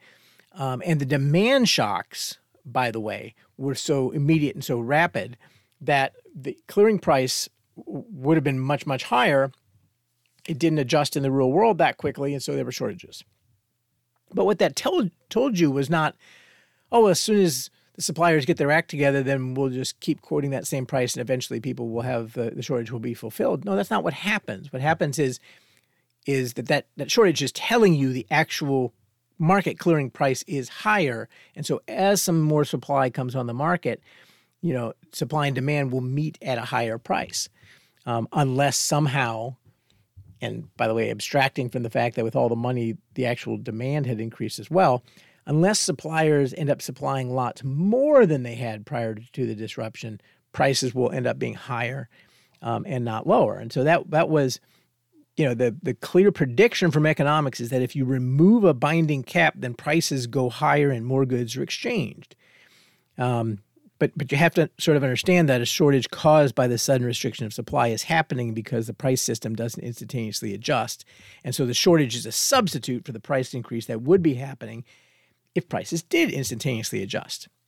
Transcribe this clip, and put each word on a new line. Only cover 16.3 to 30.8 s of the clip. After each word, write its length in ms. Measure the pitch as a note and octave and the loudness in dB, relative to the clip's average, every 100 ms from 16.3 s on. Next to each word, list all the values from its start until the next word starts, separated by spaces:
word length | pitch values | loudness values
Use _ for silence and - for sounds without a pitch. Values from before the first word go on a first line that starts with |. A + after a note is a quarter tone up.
| - _ _ _ _ - | -20 _ _ _ _ 2
"Oh, 160 | A#3+ G#3+ | 6 6
as 120 | E3+ | 4
soon 220 | - G#3 | 2 4
as 300 | F3+ C3 - _ _ | 4 0 -8 _ _
the 80 | - | -8
suppliers 440 | - D#3 E3+ D#3 C3+ | -6 2 4 4 2
get 100 | E3 | 0
their 140 | C#3+ | 2
act 200 | D#3 - | 2 0
together, 320 | C#3+ C#3+ C#3 | 0 2 2
then 320 | C3 C3+ B2+ | 0 -2 -2
we'll 140 | C3 C3+ | -2 -2
just 320 | B2+ B2 - | -2 -6 -6
keep 200 | - D3+ | -4 -4
quoting 300 | - D3+ C#3 | -2 -2 -2
that 160 | C3 - | -4 -4
same 180 | C#3 | -6
price, 300 | B2+ C3+ B2 | -2 -2 -2
and 60 | A#2+ | -4
eventually 380 | A#2+ B2+ - A#2 | -4 -4 -4 -6
people 280 | B2 B2 A#2 | -6 -6 -6
will 140 | A2+ | -4
have 320 | B2 A#2+ A2+ | -2 -4 -4
the, 160 | B2 A#2 | -6 -6
the 120 | - | -6
shortage 280 | B2 B2+ A2+ | -4 -4 -4
will 100 | A#2+ | -8
be 140 | A#2+ | -8
fulfilled." 500 | A#2 A2+ - A3 C#3 | -8 -10 -4 -2 -2
No, 100 | G3+ | -2
that's 160 | G3 F#3+ | -2 0
not 140 | G#3 | -2
what 80 | E3 | -2
happens. 580 | C#3 G3 G#3+ - G2 C#3+ | -4 -4 -4 -4 -12 -10
What 120 | B2+ | -4
happens 360 | D3 E3 D3+ C#3 | -2 0 -2 0
is, 220 | C3+ B2 - - _ _ _ _ _ _ - | -2 -4 -14 -20 _ _ _ _ _ _ -4
is 280 | C3+ B2 | -2 -2
that, 140 | B2 A#2+ | -6 -2
that, 180 | D3 - - | -2 -2 -10
that 120 | C#3 | -2
shortage 320 | A#3+ G3+ C#3 | 4 4 4
is 100 | C#3 | -4
telling 420 | - - A#3 G#3 | -4 0 4 6
you 180 | D3+ C3 | 6 2
the 140 | B2+ - | -2 -2
actual 640 | D3+ D#3+ - C#3+ C3+ A#2+ _ _ _ _ - | 0 0 -2 -2 0 -2 _ _ _ _ -2
market 400 | D#3+ G3 E3 - | 2 2 0 -2
clearing 300 | F3 D#3 C3 | 2 2 0
price 360 | - C#3 B2+ - | -2 0 0 -4
is 220 | C#3 A#2+ | -8 -8
higher. 600 | - | -6